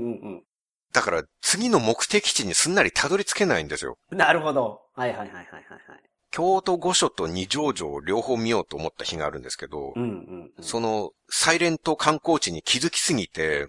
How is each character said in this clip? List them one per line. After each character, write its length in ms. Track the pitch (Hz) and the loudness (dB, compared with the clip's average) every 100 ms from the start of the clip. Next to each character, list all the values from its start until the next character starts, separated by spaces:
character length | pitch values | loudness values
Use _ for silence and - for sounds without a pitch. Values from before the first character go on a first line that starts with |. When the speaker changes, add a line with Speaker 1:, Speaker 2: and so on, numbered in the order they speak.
| 120 104 107 87 | -4 -6 -10 -14
Speaker 1:
ん。 60 | _ _ _ _ _ | _ _ _ _ _
Speaker 2:
だ 80 | 131 | 0
か 100 | 107 | 2
ら 120 | 85 - _ | 0 -2 _
次 280 | - 180 240 | -2 0 4
の 120 | 190 | 4
目 240 | 110 - - | 4 0 2
的 260 | 208 - | 2 2
地 160 | - 104 | -2 0
に 60 | |
す 160 | - 156 | 0 2
ん 40 | |
な 100 | 190 | 4
り 80 | 113 | 4
た 160 | - 143 | 2 0
ど 80 | 190 | 0
り 80 | 202 | 0
着 80 | |
け 120 | - 196 | 0 2
な 140 | 101 | 2
い 60 | 73 | 0
ん 20 | |
で 80 | 73 | -6
す 80 | |
よ。 140 | 65 - - | -8 -10 -10
Speaker 1:
な 200 | - 156 | 2 4
る 80 | 165 | 4
ほ 140 | 156 | 2
ど。 260 | 139 117 104 _ - | 0 -2 -4 _ -6
は 120 | 123 | -4
い、 20 | |
は 60 | 110 | -4
い、 20 | |
は 60 | 95 | -10
い、 20 | |
は 60 | |
い、 20 | 90 | -14
は 60 | |
い、 40 | 87 | -18
は 60 | 78 - 82 - 73 | -20 -20 -20 -20 -20
い。 40 | _ _ - | _ _ -12
Speaker 2:
京 300 | - 175 190 | -2 2 2
都 140 | 190 180 | 2 0
御 180 | 180 | 2
所 160 | 180 151 | 4 2
と 180 | - 82 | 0 -2
二 200 | 90 95 | -2 -2
条 260 | 139 151 | 0 0
城 200 | - 78 | 0 -4
を 80 | 71 | -6
両 200 | 76 107 | 0 0
方 140 | 123 120 | 2 0
見 140 | 113 | 2
よ 120 | 110 | 0
う 40 | 80 | 0
と 100 | 73 | -4
思 140 | 80 | -6
っ 20 | - | -6
た 80 | - | -8
日 100 | 82 | -4
が 100 | 76 | -4
あ 40 | |
る 100 | 73 | -4
ん 20 | |
で 80 | 64 | -10
す 80 | - | -10
け 100 | 73 | -10
ど、 260 | 76 69 117 | -8 -8 -4
Speaker 1:
う 40 | |
ん、 20 | |
う 40 | 120 | -4
ん、 460 | 95 87 90 85 - | -6 -12 -16 -16 -14
う 40 | |
ん。 20 | |
Speaker 2:
そ 180 | - 117 | -8 -4
の 300 | 113 110 92 _ - | -2 -2 -4 _ -8
サ 240 | - 165 | 0 2
イ 60 | 165 | 4
レ 100 | 170 | 2
ン 80 | 160 | 0
ト 180 | - 151 | -2 0
観 200 | 151 156 | 2 2
光 240 | - 160 | 2 2
地 120 | - | 0
に 100 | 82 | -4
気 180 | - 127 | -2 0
づ 100 | 160 | 0
き 100 | - | 0
す 140 | - | 0
ぎ 140 | 139 90 | 0 -2
て、 400 | - 80 73 | -2 0 0